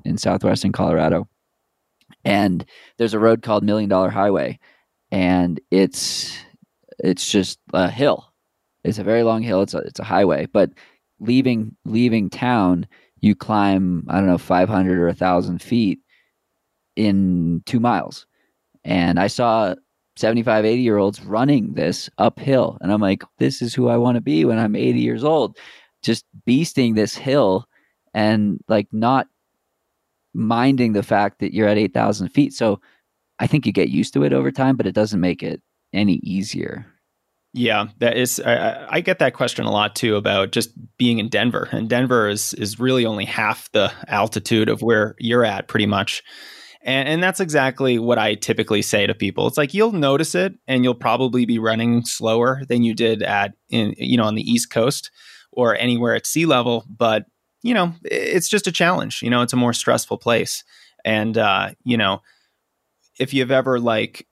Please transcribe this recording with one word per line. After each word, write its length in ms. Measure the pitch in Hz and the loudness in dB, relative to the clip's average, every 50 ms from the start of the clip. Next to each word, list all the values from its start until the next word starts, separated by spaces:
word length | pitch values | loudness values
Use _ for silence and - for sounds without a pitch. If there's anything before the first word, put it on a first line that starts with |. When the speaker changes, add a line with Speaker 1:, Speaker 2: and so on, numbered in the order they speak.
| - | -6
Speaker 1:
in 140 | - 85 - | -6 -6 -2
southwestern 540 | - 95 92 98 - 98 - - - 98 | -2 -2 -2 0 0 0 0 0 -2 -2
Colorado. 560 | - - 92 - 85 80 80 80 85 82 107 - _ _ _ _ _ _ _ _ _ _ _ _ _ _ _ _ - _ - | -2 0 -2 0 0 0 2 0 0 -2 -4 -8 _ _ _ _ _ _ _ _ _ _ _ _ _ _ _ _ -20 _ -2
And 400 | - 101 101 104 95 90 - - _ - - - - _ | 0 2 2 2 2 0 -2 -6 _ -16 -20 -20 -18 _
there's 180 | - 117 107 113 | -2 -2 0 2
a 60 | 107 | 4
road 220 | 110 113 113 113 | 4 4 4 4
called 200 | - 113 107 104 | 2 0 0 0
Million 260 | 98 104 104 110 104 101 | 2 2 0 0 0 2
Dollar 220 | 98 92 95 90 | 2 2 2 2
Highway, 480 | 107 104 98 104 95 80 65 60 - - _ _ _ _ _ _ _ _ _ - | 0 0 0 2 2 0 -2 -4 -6 -10 _ _ _ _ _ _ _ _ _ -6
and 480 | - 95 92 90 92 90 87 90 80 - _ - | -2 0 2 2 2 2 2 0 -2 -4 _ 0
it's, 640 | 90 95 95 90 - - - - - - - - - - - - _ _ _ _ _ _ _ _ - - | 2 2 2 2 0 -6 -8 -6 -6 -8 -8 -10 -12 -16 -18 -20 _ _ _ _ _ _ _ _ -12 -4
it's 320 | - 92 90 - - - | -2 -2 -2 -2 -4 0
just 300 | - 101 90 - - _ _ - | 0 0 0 0 -6 _ _ -4
a 160 | - 90 90 95 | -2 0 0 0
hill. 440 | 110 117 143 139 90 - - _ _ _ _ _ _ _ _ _ _ _ | 0 0 0 0 0 -2 -6 _ _ _ _ _ _ _ _ _ _ _
It's 160 | - - - 110 | -6 -4 -4 -2
a 60 | 95 | -2
very 180 | 101 113 120 | 0 2 2
long 200 | 117 113 113 113 | 2 2 0 0
hill. 200 | 113 117 95 95 | -2 0 0 0
It's 120 | 98 - - | 0 0 -2
a, 40 | 78 | -8
it's 220 | - - - - | -8 -8 -10 -12
a 40 | 85 | -6
highway, 420 | - 90 92 104 87 73 71 80 | -2 2 2 4 4 2 0 -2
but 240 | - - 104 90 - - - - _ _ _ _ _ _ - | 0 2 2 2 2 0 -14 -20 _ _ _ _ _ _ -8
leaving, 560 | 104 113 123 135 131 127 120 110 110 107 - _ - | -2 0 2 2 2 2 0 0 -4 -6 -10 _ -10
leaving 460 | 110 107 117 123 120 113 110 101 - | -4 0 2 2 2 2 2 0 -2
town, 580 | - - 123 123 123 110 92 90 90 85 76 - _ _ _ _ _ - | -4 -4 -2 0 2 2 4 2 2 0 -2 -8 _ _ _ _ _ 0
you 160 | - 104 98 | 2 2 2
climb, 720 | - - - 107 104 101 98 95 95 95 90 90 80 - - | 2 -2 -2 0 0 2 2 2 2 0 0 -2 -4 -4 -2
I 80 | - | 0
don't 100 | 95 98 | 0 2
know, 120 | 92 87 - | 2 2 0
five 300 | - - 90 90 92 95 | 0 0 2 2 2 2
hundred 300 | 107 95 95 92 92 87 | 2 0 2 2 2 2
or 80 | 85 | 2
a 80 | 85 85 | 0 0
thousand 480 | - 90 92 90 90 - 92 87 87 | 0 0 2 2 0 0 -2 -6 -8
feet 380 | - - 113 120 110 98 - - _ _ _ _ _ _ _ _ _ _ _ _ _ _ _ _ _ _ - | -6 -2 0 0 0 0 -2 -4 _ _ _ _ _ _ _ _ _ _ _ _ _ _ _ _ _ _ -4
in 640 | - 110 104 98 98 98 92 90 87 82 85 85 82 - | -2 0 2 2 2 2 2 0 0 0 -2 -2 -4 -4
two 140 | - - 117 | -4 -2 0
miles. 480 | 117 120 110 85 62 - - - - _ _ _ _ _ _ _ _ _ _ _ | 0 2 0 0 -4 -6 -12 -16 -20 _ _ _ _ _ _ _ _ _ _ _
And 380 | - - - 90 87 87 87 87 | -6 -2 0 0 2 2 2 2
I 80 | 98 104 | 0 0
saw 480 | - - 123 117 113 113 107 92 87 - _ _ _ _ _ _ _ | 0 0 0 2 2 2 2 0 -2 -6 _ _ _ _ _ _ _
seventy-five, 480 | - 113 110 117 117 113 120 110 110 107 | -2 -2 0 0 0 2 2 2 2 4
eighty-year-olds 580 | 110 117 123 127 117 104 101 98 101 104 - | 2 2 2 2 2 4 4 2 2 0 -4
running 520 | - 98 104 110 131 143 143 123 98 71 71 | -10 -4 -2 0 2 4 4 2 2 -2 -4
this 360 | - 73 85 92 - - - _ - | -2 -2 -2 -2 -4 -8 -12 _ 0
uphill. 580 | 101 113 - - - 139 135 127 - - - - | 0 0 0 -2 -2 0 2 2 2 0 -4 -6
And 120 | - 92 | -2 -2
I'm 80 | 104 107 | 0 2
like, 220 | 107 95 98 - - _ _ - | 2 0 0 -2 -4 _ _ -2
"This 240 | 127 135 135 - | -2 -2 -2 -2
is 100 | 123 117 | -6 -6
who 160 | - 127 123 120 | -2 0 0 2
I 80 | 117 120 | 2 2
wanna 220 | 120 123 120 117 | 2 2 0 0
be 240 | - 139 151 160 151 | 0 0 0 2 2
when 140 | 127 113 110 | 2 2 2
I'm 160 | 117 104 104 | 0 0 0
eighty 240 | 101 131 123 120 120 | 0 0 0 0 0
years 240 | 120 117 117 113 | 0 -2 -2 -2
old, 340 | 127 151 160 147 113 - - - - - - - _ _ _ _ | 0 0 2 2 0 -2 -4 -12 -20 -20 -20 -20 _ _ _ _
just 220 | - 117 113 - - _ _ - - | -4 -4 -4 -4 -4 _ _ -8 -2
beasting 500 | 117 123 143 170 - - 139 123 117 110 | 0 2 2 2 0 0 0 0 2 2
this 200 | 107 104 - - | 2 0 -2 -4
hill 540 | - - 131 135 147 117 95 95 98 - _ _ _ _ _ _ _ _ _ - | -8 -4 0 2 2 2 2 2 0 -2 _ _ _ _ _ _ _ _ _ -4
and, 440 | 110 107 107 110 107 104 101 90 - - | 0 0 2 2 2 2 0 -2 -4 -4
like, 220 | - 110 104 101 - | -2 -2 -2 -2 -2
not 380 | 107 107 113 123 135 131 - _ _ _ _ _ _ _ _ _ _ _ _ _ _ _ _ _ _ _ _ _ - | -4 -2 0 2 2 0 -2 _ _ _ _ _ _ _ _ _ _ _ _ _ _ _ _ _ _ _ _ _ -8
minding 580 | - 113 110 117 117 123 135 135 123 123 113 | -4 -2 0 0 2 2 2 2 2 2 2
the 120 | 104 101 98 | 0 0 0
fact 340 | - 110 101 104 101 - - | 0 0 0 0 0 -2 -4
that 160 | 101 - - | -6 -4 0
you're 140 | 107 107 101 | 2 2 4
at 100 | 107 104 | 4 2
eight 160 | 110 92 - | 2 0 0
thousand 360 | 120 110 107 107 107 92 85 | 0 0 0 0 -2 -4 -2
feet." 220 | - 143 147 135 | 2 2 0 0
So 280 | - - 117 110 101 - _ _ _ _ _ _ _ _ _ _ _ - | 0 -2 0 0 0 -2 _ _ _ _ _ _ _ _ _ _ _ -6
I 80 | 113 | -2
think 180 | - - 143 - | 0 0 0 0
you 60 | 110 | 0
get 200 | 95 98 80 60 | 0 0 0 0
used 220 | 65 78 - - - | 0 -2 -2 0 0
to 100 | 139 143 | 0 0
it 80 | - | 2
over 180 | 135 - 135 135 | 2 0 0 -2
time, 260 | 135 135 131 135 135 | -2 0 0 0 2
but 120 | 113 - 95 | 0 -2 -2
it 60 | - | 0
doesn't 260 | 104 107 107 107 87 | 0 0 0 0 0
make 240 | 90 90 - - - | 0 0 -2 -4 -6
it 180 | - - - _ _ _ _ _ - | -10 -10 -10 _ _ _ _ _ -8
any 220 | - 95 104 101 85 - - | -4 0 0 2 0 0 -2
easier. 600 | - 90 98 98 - - 87 - - - - 113 - _ _ _ _ _ _ _ _ _ _ _ _ - | -4 -4 -4 -4 -6 -6 -8 -8 -8 -10 -14 -16 -20 _ _ _ _ _ _ _ _ _ _ _ _ -6
Speaker 2:
Yeah, 320 | 127 120 113 107 104 104 104 - - | -2 0 0 2 0 -2 -4 -4 -2
that 180 | 117 117 113 | 0 0 2
is, 240 | 123 123 123 - - | 0 -2 -2 -2 -4
I, 140 | - 120 117 | 0 0 0
I, 320 | 127 90 110 - - - - 151 | 0 0 -2 -4 -6 -10 -4 -4
I 40 | 156 | -4
get 200 | - 185 180 - | -2 -2 0 0
that 140 | 151 127 - | 0 0 0
question 320 | - 127 123 - - 113 | -2 -4 -4 -4 -4 -4
a 40 | 110 | -2
lot 240 | 104 104 104 104 - | 0 0 0 -2 -2
too 220 | - 127 113 107 | -2 0 0 0
about 340 | 101 104 104 101 98 98 - | 0 0 0 0 0 0 0
just 200 | - 117 110 - _ - - - _ - | -2 -4 -4 -4 _ -20 -20 -18 _ -2
being 200 | 123 120 117 110 | 0 0 0 0
in 100 | 104 113 | -2 -2
Denver. 400 | - 101 113 123 - - - - | -2 0 0 0 -2 -2 -6 -4
And 180 | - 110 113 110 | -6 -6 -4 -2
Denver 400 | 120 120 131 123 127 117 107 104 | -2 0 0 2 2 2 2 0
is, 260 | 101 107 - - - | -2 -4 -6 -8 -8
is 260 | - 110 101 107 110 | -8 -8 -8 -6 -4
really 260 | 123 131 131 127 117 | -2 0 0 0 0
only 180 | 110 107 104 98 | 0 -2 -4 -6
half 460 | 95 - - 110 107 120 - - - | -6 -4 -2 -2 -2 -2 -4 -8 -2
the 220 | - 107 98 - - - - - | 0 0 0 0 -4 -8 -10 -4
altitude 600 | 113 101 104 110 - 107 - - 117 110 110 110 | -2 -2 -2 -2 -2 -6 -4 0 0 2 2 2
of 140 | 110 110 | 0 -2
where 320 | 110 117 113 107 104 107 - - | 0 0 2 2 0 -2 -4 -8
you're 240 | 120 113 120 123 117 | -4 0 2 2 2
at 240 | 107 98 98 - - | 0 -2 -6 -8 -4
pretty 180 | - 110 104 | -2 0 0
much. 380 | 104 104 98 101 - - - - - - - - - - - - - - _ | 0 0 -2 -2 -4 -6 -10 -12 -18 -20 -20 -20 -20 -20 -20 -20 -20 -20 _
And, 260 | - 123 131 135 131 147 | -6 -4 -2 -2 0 0
and 140 | 156 165 | 0 0
that's 180 | 180 190 185 - | 0 -2 -2 -2
exactly 580 | 190 160 151 143 131 135 127 - 135 131 123 113 | -4 0 0 2 2 2 0 0 0 0 2 0
what 200 | 117 120 120 110 | 2 0 2 2
I 160 | 107 107 101 | 2 0 -2
typically 480 | - - - 110 - 107 - 110 101 | -2 -2 -2 -2 -2 0 0 0 -2
say 240 | 104 - - 104 101 | 0 0 0 0 0
to 80 | 98 101 | 0 -2
people. 320 | - 101 95 - 95 101 | -2 -4 -4 -2 -2 -2
It's 120 | 117 - 151 | -2 0 -2
like, 160 | 147 139 - | -2 -2 0
you'll 180 | 202 220 233 | 0 0 2
notice 420 | 208 170 143 135 139 143 160 - - | 2 0 2 2 2 2 0 -2 -2
it 200 | 180 190 196 - _ - - | -2 -2 -2 -4 _ -6 -2
and 160 | 131 127 123 | 0 2 2
you'll 100 | 123 120 | 2 0
probably 500 | 120 - 117 117 123 131 123 113 127 120 | 0 0 -2 0 0 0 0 0 0 0
be 140 | 110 117 110 | 0 0 0
running 460 | 110 110 113 110 - 120 120 120 117 | 0 0 0 0 0 0 0 0 0
slower 580 | - - - 113 110 113 117 120 131 131 135 135 - | -4 -8 -4 -2 0 2 2 2 0 0 -4 -4 -2
than 140 | 123 120 120 | 0 2 2
you 100 | 113 107 | 0 0
did 280 | 107 117 113 110 107 | 0 0 0 0 0
at, 320 | 101 - 104 101 101 101 - _ _ - | -2 -2 -2 -2 -2 -4 -6 _ _ -4
in, 260 | 117 117 107 107 - - | -2 -2 -2 -2 -4 -6
you 180 | - - 127 | -2 0 2
know, 80 | 120 110 | 2 2
on 120 | 107 107 | 0 -2
the 120 | 110 - 117 | -4 -2 0
East 220 | 120 117 - - | -2 -2 -2 -2
Coast 400 | - 117 113 135 - - - - _ _ - - - - - _ | -2 0 0 0 -2 -4 -10 -14 _ _ -20 -20 -20 -20 -20 _
or 240 | - 123 123 117 110 | -4 0 0 0 0
anywhere 380 | 110 117 123 120 117 120 117 113 | 0 0 -2 0 0 0 0 -2
at 120 | 107 - | -2 -4
sea 200 | - - 156 165 | -4 -2 0 2
level. 380 | 160 135 123 117 123 117 113 - - | 2 2 2 2 0 -2 -2 -4 -10
But, 380 | 107 - 123 110 110 107 - _ _ _ _ _ _ _ | -4 0 0 2 2 0 -4 _ _ _ _ _ _ _
you 120 | - 240 247 | -4 -2 0
know, 200 | 202 175 170 170 - - | 0 0 -2 -4 -8 -8
i-, 40 | - | -6
it's 380 | - - - - - 190 - - | -4 -4 -2 0 -2 -2 0 0
just 200 | 214 202 - 185 | -2 -2 -2 -2
a 40 | |
challenge. 500 | 170 - 170 170 185 151 - 110 - - | 0 0 0 2 2 0 -4 -6 -8 -6
You 60 | 117 117 | -4 0
know, 140 | 123 120 | 0 0
it's 100 | 120 120 | 0 2
a 40 | - | 2
more 160 | 127 120 120 | 2 0 0
stressful 460 | 117 - - 120 120 120 - - 113 - | 0 -2 0 0 0 0 0 -4 -8 -4
place. 440 | - 117 117 113 - - - - - _ _ - - _ _ _ - | -2 0 0 0 0 -4 -8 -12 -12 _ _ -20 -20 _ _ _ -4
And, 320 | 110 110 107 107 113 107 | -2 -2 0 -2 -2 0
uh, 340 | 113 107 101 98 98 98 101 - _ | 0 0 2 0 0 -2 -4 -8 _
you 140 | - 123 120 | -4 -2 0
know, 260 | 113 104 98 98 95 _ _ _ _ _ _ _ _ _ _ _ _ _ _ _ _ _ _ _ - | 2 2 0 0 -2 _ _ _ _ _ _ _ _ _ _ _ _ _ _ _ _ _ _ _ -6
if 160 | 135 - 135 | -6 -2 0
you've 160 | 135 127 120 | 0 0 2
ever, 300 | 135 131 127 131 127 120 | 2 0 2 2 0 0
like, 480 | 120 117 113 110 110 - - - - _ | 0 0 0 0 -2 -4 -8 -18 -20 _